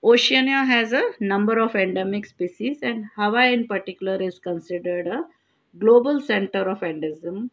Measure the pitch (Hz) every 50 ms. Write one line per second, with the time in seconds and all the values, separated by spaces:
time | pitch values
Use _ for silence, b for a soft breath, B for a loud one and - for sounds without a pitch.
0 | - 214 233 240 240 - 262 262 262 262 269 269 269 262 247 233 226 220 233 269
1 | 403 480 - - 214 196 196 202 208 208 226 220 226 220 226 208 190 185 180 185
2 | 190 190 196 208 202 - _ _ 180 180 180 _ 214 247 285 285 277 247 233 226
3 | 214 208 _ - 208 208 214 240 254 254 247 240 233 - 208 190 190 - 185 _
4 | 190 190 190 190 190 185 180 - - 180 175 170 165 - 180 175 175 180 175 175
5 | 170 170 196 262 339 b b b b b b b b _ _ 170 190 220 233 240
6 | 240 277 294 285 254 - 220 202 196 185 - 196 190 185 185 196 - 170 160 156
7 | 151 156 156 160 170 170 180 196 233 247